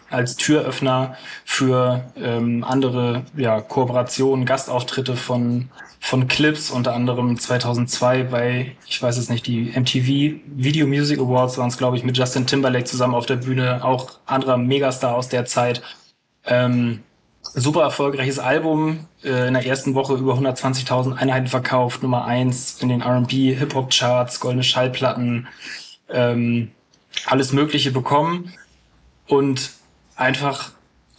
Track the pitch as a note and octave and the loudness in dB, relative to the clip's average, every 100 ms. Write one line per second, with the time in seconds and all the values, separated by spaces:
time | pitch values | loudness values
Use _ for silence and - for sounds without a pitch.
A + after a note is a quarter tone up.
0 | - B2+ B2 - - D3+ C3 C3 C3+ B2+ | -8 -4 -2 -2 2 2 2 -2 0 0
1 | C3 - - - - - C3 B2+ B2+ B2 | 0 -6 -16 -14 -6 0 2 4 2 0
2 | B2+ - B2+ A#2 A#2+ A#2+ A#2+ C3+ C3 B2 | -4 -8 -4 -2 0 0 0 0 0 0
3 | A#2+ A#2+ B2 C#3+ A#2 A2 - C#3 B2 B2 | 0 -2 -6 -4 0 0 -2 -2 0 0
4 | B2 - C3+ C3 B2+ C3 - B2+ B2 - | 0 2 2 2 2 0 0 -4 -4 -4
5 | C3 B2+ - B2 A#2+ A#2+ B2+ - - - | -4 -4 -2 -2 0 -2 -4 -12 -20 -10
6 | - B2+ B2+ - D3+ D3+ - B2+ A#2+ A#2+ | -2 0 2 2 2 2 -2 -2 -2 0
7 | B2 A#2+ B2 A#2 - B2 A#2+ A#2+ A#2+ - | 0 0 0 0 0 0 0 0 0 2
8 | B2 C3 B2+ B2 B2 B2 B2 - - - | 2 2 0 0 0 -2 -4 -10 -10 -4
9 | B2 B2 A#2+ A#2+ - A#2 A#2+ C3 B2+ C3 | -2 0 -2 -2 -2 -2 -2 -2 0 0
10 | B2+ C#3 D3 D3+ - C#3+ C3+ D#3 C#3 C#3 | 2 2 0 -2 -10 -4 0 2 2 2
11 | D3 C#3+ B2+ B2+ B2+ B2+ A#2+ - B2+ A#2+ | 2 0 2 2 2 0 -2 0 0 0
12 | B2 B2+ B2 - B2+ C#3 C3 B2 A#2+ B2+ | 0 0 0 0 0 2 2 0 -2 0
13 | B2+ A#2+ - B2 B2+ C3 B2+ B2 B2+ B2+ | 0 0 0 -2 0 0 0 0 0 -2
14 | - - - C3+ C3 B2 B2 C#3 C3+ B2+ | -4 -12 -4 -2 2 2 2 2 2 0
15 | B2+ A#2+ B2+ B2 A#2+ B2+ B2 A#2+ - - | 0 0 0 -2 0 0 0 0 -8 -20
16 | _ _ _ _ - B2 B2 B2 A#2+ A2 | _ _ _ _ 0 2 4 2 0 -4
17 | - _ _ _ - C#3 C3+ E3 C#3 - | -10 _ _ _ -8 0 2 4 2 2
18 | C#3+ C3+ C3 C3 B2+ D#3 D#3+ D#3 D#3 D#3+ | 0 0 -2 -2 0 0 2 0 0 -4
19 | - _ C#3+ B2+ B2+ C3 B2+ C3+ C#3 C3+ | -8 _ -4 0 2 0 0 -2 0 0
20 | C3+ C3 C3 B2+ C3+ B2+ C3 C3 B2+ B2+ | 0 0 2 2 0 0 -2 -2 0 0
21 | C3 B2+ C3+ C3 B2+ C3 B2+ B2+ B2 - | 0 0 0 0 0 -2 0 0 0 -2
22 | C3 A#2+ A2+ B2 B2+ B2+ - - B2+ B2 | -2 -2 0 0 0 0 -4 -2 -2 0
23 | A#2+ B2 B2 C3+ C3 C3 D3 C3 C3 - | 2 2 2 2 2 2 -2 -2 0 0
24 | B2 B2 B2 - B2+ B2+ B2+ B2+ B2+ B2+ | 2 2 0 -2 -2 0 2 2 0 0
25 | C3+ B2 A#2+ A#2 B2 - - - - - | -2 0 -2 -2 -6 -16 -16 -16 -16 -20
26 | - B2+ A#2+ A#2 A#2 A#2+ A2+ - _ _ | -6 0 2 2 0 0 -2 -10 _ _
27 | _ - - C3+ C3 C#3 D3 D3 C3+ B2+ | _ -8 0 0 2 2 2 0 0 0
28 | B2 C#3+ E3 F3+ F3+ - - _ _ _ | 2 2 2 -2 -8 -18 -20 _ _ _
29 | _ _ - C#3 C#3 C3 - - _ _ | _ _ 0 2 2 0 -6 -12 _ _
30 | _ - B2+ C3+ C#3+ B2+ - - _ _ | _ -2 -2 0 -2 -4 -8 -16 _ _
31 | _ | _